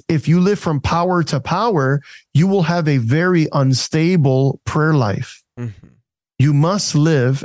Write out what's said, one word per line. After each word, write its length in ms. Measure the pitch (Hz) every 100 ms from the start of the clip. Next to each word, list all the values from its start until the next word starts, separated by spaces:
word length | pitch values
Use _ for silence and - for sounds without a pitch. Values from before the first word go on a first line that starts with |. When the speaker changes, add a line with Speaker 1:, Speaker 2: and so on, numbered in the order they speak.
| -
Speaker 1:
if 200 | 160 147
you 120 | 175
live 200 | 180 202
from 200 | 175 147
power 440 | - 170 180 180
to 160 | 156 139
power, 600 | - 175 233 175 131 143 - - _ 135
you 120 | 190
will 160 | 196
have 240 | 160 175 156
a 100 | 139
very 500 | 113 151 185 175 156
unstable 1120 | 147 131 127 - 160 160 185 135 131 135 -
prayer 300 | - 156 151
life. 500 | 151 107 104 131 - _ -
Speaker 2:
Mm-hmm. 280 | 120 - - _ _ _ _ -
Speaker 1:
You 160 | 139
must 400 | 143 160 202 -
live 500 | 151 156 151 123 135